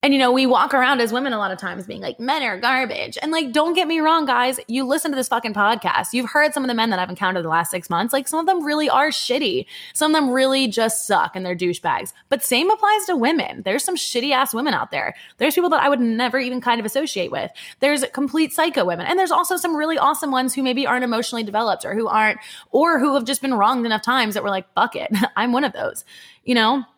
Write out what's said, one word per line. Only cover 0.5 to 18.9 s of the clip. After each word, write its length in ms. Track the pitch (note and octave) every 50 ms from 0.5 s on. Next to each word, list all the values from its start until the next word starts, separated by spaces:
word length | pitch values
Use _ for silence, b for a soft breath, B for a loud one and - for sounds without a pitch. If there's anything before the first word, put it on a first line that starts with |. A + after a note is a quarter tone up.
| B3+ - - C4 -
around 260 | C4+ B3+ B3+ C#4+ B3+
as 140 | A#3+ A3+ G#3+
women 180 | B3 C4+ C#4 A#3+
a 60 | G#3+
lot 120 | G#3 F#3+
of 60 | F#3+
times 300 | F#3 - F#3 F3 F#3+ F#3
being 160 | F#3+ G3+ - G3
like, 180 | - - -
"Men 220 | A#3 B3+ D4 D#4+ C#4
are 180 | A#3 G3+ F#3
garbage." 560 | A3+ A#3+ C4 B3+ C4 A3+ - - - - - - -
And, 100 | D4+ D#4+
like, 200 | D#4+ D#4+ C4 A3+
don't 200 | D4+ D4+ E4 E4+
get 160 | F4 F4+ D4+
me 120 | E4 D#4+
wrong, 260 | D4+ D#4 D#4+ E4 D#4
guys, 340 | C4+ B3+ A#3+ B3 B3+ C4 B3+ - -
you 160 | A#3 C4 C4+
listen 260 | B3 C#4 D#4+ - D#4+ C#4+
to 40 |
this 120 | C4 B3+ -
fucking 260 | B3 A#3 A#3 A3+ G#3
podcast. 540 | G#3 G3+ G#3 A3+ A3 - F#3 - G3+ G#3+ - -
You've 160 | B3 B3+ A3
heard 240 | - D4 D4 D4+ D4+
some 100 | D4 C4+
of 60 | B3+
the 60 | A#3+
men 160 | A3+ A3 A#3
that 80 | G#3 F3+
I've 100 | F3+ F#3
encountered 340 | F#3 - G3+ F#3 F#3 F#3 E3+
the 60 | D#3+
last 220 | D#3+ E3 F3 -
six 180 | - F#3 E3+ -
months. 240 | F3 E3+ G3 A#3 -
Like, 160 | C4+ C4 -
some 100 | - D#4
of 60 | E4
them 220 | E4 F#4+ F4+ D#4
really 240 | D4 D4 D4+ D4+ C#4+
are 180 | - B3+ C#4+ D#4
shitty. 560 | - - - - B3 C#4+ D4+ G3+ F3+ B2+ - B B B B B B
Some 200 | - D4+ D#4 D#4
of 60 | D#4
them 100 | D4 C4
really 380 | B3 C4 C4 C4+ C4+ C4+ C4+ B3
just 380 | G3 - A3+ A3+ A3 - -
suck 280 | - G#3 F#3 - - -
and 120 | F#3 F#3
they're 100 | F3+ F3+
douchebags. 560 | F3 F#3 F3+ F3 - _ E3+ C3+ F#2 - - - b b _
But 160 | - A#3+ -
same 240 | - B3+ A#3+ D#4 F#4
applies 380 | G#4+ G#4+ G#4+ G4+ G#4+ G#4+ G4
to 100 | F#4+ F4+
women. 460 | C#4+ A3+ C4 E4 D#4 - - - - G3
There's 180 | F#3+ G3 - -
some 140 | - F#4
shitty 360 | D4+ - - - B3 A#3 C#4+ C#4
ass 200 | B3+ C#4 - -
women 220 | A3+ C4 D4+ G#3+
out 160 | C#3 A2+ -
there. 240 | - C#3 - - - B B B B _
There's 160 | - D4+ D4
people 160 | - F4 F4
that 120 | D#4 D4 -
I 60 | C#4
would 120 | C#4+ B3
never 380 | B3 A#3 A3+ A3 B3 B3 A#3+ C4+
even 220 | C4 B3 B3+ B3+
kind 200 | A#3 B3 A#3+ A#3
of 40 | G#3+
associate 460 | G#3+ - C4+ D4+ D4 - G3+ F3 -
with. 200 | - C#3+ - - - B B B B B
There's 240 | - C#4+ D4 C#4+ B3+ - -
complete 400 | - C#4+ C4+ - D#4+ D#4+ - -
psycho 320 | - D#4+ E4+ - C#4 F#3+
women. 220 | F3+